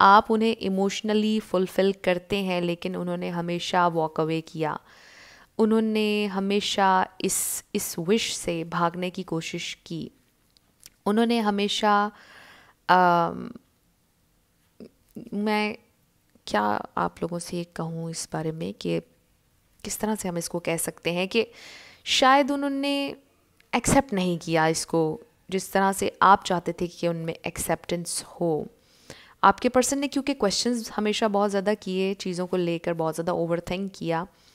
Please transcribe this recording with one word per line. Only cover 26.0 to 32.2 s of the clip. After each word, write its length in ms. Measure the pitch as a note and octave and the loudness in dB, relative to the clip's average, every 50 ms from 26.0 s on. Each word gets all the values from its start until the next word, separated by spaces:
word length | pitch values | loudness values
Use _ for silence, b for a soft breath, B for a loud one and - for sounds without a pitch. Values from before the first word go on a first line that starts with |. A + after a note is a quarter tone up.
| G3 - - - | -2 -4 0 4
आप 220 | - F#3 G3+ G3+ - | 6 8 8 6 4
चाहते 300 | - F#3 E3+ - F3 E3+ | 2 -2 -2 -2 -4 -4
थे 140 | - F3+ | -4 -6
कि 200 | E3+ - - E3+ | -6 -4 -2 -2
उनमें 280 | E3+ E3+ E3 E3 E3 - - - | -2 -2 -2 -6 -8 -8 -8 -8
एक्सेप्टेंस 760 | E3+ - - - - E3 - - - F3 F3 E3+ - - - - | -8 -8 -6 -4 -2 -2 -2 -2 -4 -4 -4 -4 -6 -8 -8 -8
हो। 440 | - - - F3 E3+ D#3 D3 - - - _ B B B B B B B B B B B B - | -10 -6 -2 0 0 0 0 -4 -6 -12 _ B B B B B B B B B B B B 4
आपके 260 | G3 G3 - - B3 | 4 6 4 2 2
पर्सन 300 | B3 B3+ B3 - C#4 C#4 | 2 2 2 2 0 -2
ने 80 | C#4+ | -2
क्योंकि 260 | C#4 - C#4 C4 C#4+ C#4 | -2 -2 -2 -2 -2 0
क्वेश्चंस 580 | C#4 D#4 - - - - A#3+ B3 A#3 A3 - | 0 0 0 0 0 -2 -2 -2 -4 -6 -6
हमेशा 360 | - - G#3+ G#3+ G#3 - A#3 | -4 -2 -2 0 0 0 0
बहुत 220 | G#3+ G3 G3 G#3 G#3 | 0 2 2 2 2
ज़्यादा 240 | G3 G3 F#3 G#3 G#3+ | 0 0 0 0 -2
किए, 400 | - - F#3 F#3 F#3 F#3+ F#3+ G3+ | -2 -2 -4 -2 0 0 0 -2
चीज़ों 340 | G3 | -4